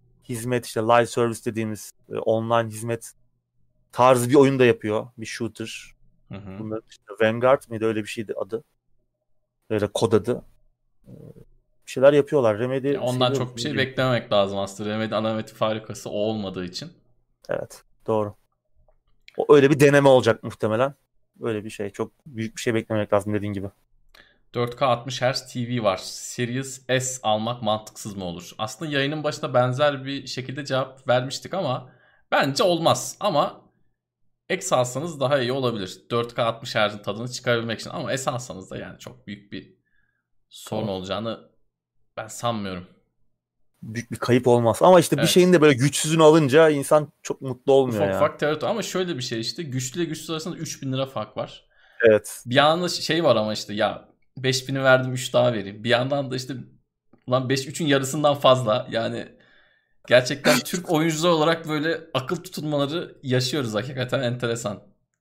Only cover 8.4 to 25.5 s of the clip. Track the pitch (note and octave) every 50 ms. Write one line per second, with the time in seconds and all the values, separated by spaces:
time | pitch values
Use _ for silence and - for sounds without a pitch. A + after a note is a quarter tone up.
8.4 | G#2 F#2+ A2+ - - _ _ _ _ _ _ _ _ _ _ _ _ _ _ _
9.4 | _ _ _ _ _ - A2 G#2 G#2 G2+ - - A#2+ G#2+ A2 G2+ - A#2 B2 -
10.4 | - _ _ _ _ _ _ _ _ _ _ _ _ - - - - - - -
11.4 | - _ _ _ _ _ _ _ _ - - C3 C3 C#3+ D3 C#3+ C#3+ - D#3 C#3+
12.4 | A#2+ A2 G#2 G#2 B2 B2+ C3+ C3+ B2 C#3+ C#3 - A#2+ B2 B2+ B2+ B2+ B2+ C#3 C3
13.4 | B2+ B2 - A#2 B2+ D3+ C#3 C3+ C3 C3 - C3+ C3 C3 B2 A2+ - - G#2 G2+
14.4 | G2 G2 G2+ G2 G2 F#2+ - - G#2 G#2 G#2+ A2 A2 G#2+ G#2+ G#2 A2 A2 A2 A2
15.4 | A2 - - - A2+ A2 A2 A2 - - G#2+ - - - - G#2 G#2 A2 A2 A2
16.4 | G2 F#2+ F#2 F#2 F2+ F2+ - - - - - _ _ _ _ _ _ _ _ _
17.4 | _ - G1+ G1+ - - - - _ _ _ _ - - A2+ G#2+ G#2 G#2 - _
18.4 | _ _ _ _ _ _ _ _ _ _ _ _ _ _ _ _ _ - - -
19.4 | - - D3 C#3+ C3+ C#3 D#3 B2+ D3 C#3+ C#3+ C#3+ C#3 C#3 C3 B2+ G#2 A2+ G#2+ -
20.4 | - A#2 - - A#2 G#2+ A2 A#2 C3 C#3+ C#3+ _ _ _ _ _ _ _ _ -
21.4 | B2 A#2 A2 G#2 G2 A2 - - G2+ G2+ - - A2 - _ _ - - A#2+ A2
22.4 | A2 A2+ - - - B2+ A2+ A2+ A2 - A2 G#2+ G#2 - G#2+ G#2 G2 G#2 G#2 G2+
23.4 | G2+ G#2 G2+ G2 F#2+ G2 _ _ _ _ _ _ _ _ _ - - _ _ _
24.4 | _ _ - A#2+ A#2+ A#2+ - - C#3+ C3 A#2+ B2 - C3+ B2 - B2+ C3 C3+ -
25.4 | - -